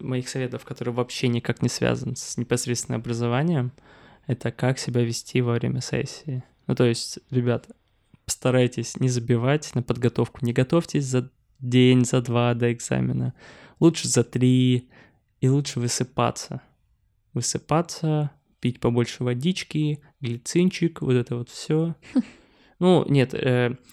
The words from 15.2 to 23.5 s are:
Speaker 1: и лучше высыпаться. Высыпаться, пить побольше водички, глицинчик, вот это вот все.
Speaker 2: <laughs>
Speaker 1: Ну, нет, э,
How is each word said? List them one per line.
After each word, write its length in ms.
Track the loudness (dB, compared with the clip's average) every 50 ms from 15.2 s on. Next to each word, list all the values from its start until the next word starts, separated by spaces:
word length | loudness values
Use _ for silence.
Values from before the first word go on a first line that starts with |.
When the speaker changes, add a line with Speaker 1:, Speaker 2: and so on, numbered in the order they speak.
| _ _ _ 0
Speaker 1:
и 80 | 2 2
лучше 300 | 2 2 0 -2 -4 -4
высыпаться. 800 | -4 -4 -2 -4 -4 -4 0 0 0 0 0 -4 -10 -10 -12 -12 _ _ _ _ _ _ _ _ _ _ _ _ _ _ -6
Высыпаться, 960 | -6 -4 -4 -6 -6 _ 0 0 0 0 -2 -6 -4 -2 0 0 0 -2 -4 _ _ _ _ _ _
пить 200 | -4 -4 -4 0
побольше 440 | -2 0 2 2 0 -2 -4 -4 -4
водички, 760 | -2 -2 -2 -2 -2 -2 -4 -8 -6 -4 -2 0 0 -2 -4 _ -20 _ -10
глицинчик, 800 | -6 -6 -6 -6 -8 -2 2 2 2 2 2 0 -2 -2 -2 -2
вот 120 | 0 2 2
это 200 | 2 2 -2 -6
вот 120 | -6 -6 -10
все. 460 | -12 -14 -4 0 0 0 0 -2 -4 _ -12 -2 -2
Speaker 2:
<laughs> 100 | -2 -2 -2 -14 -20 _ _ _ _ _ _ _ 2
Speaker 1:
Ну, 220 | 4 6 6 6 4 4
нет, 240 | 4 2 2 2 0
э, 420 | -2 0 2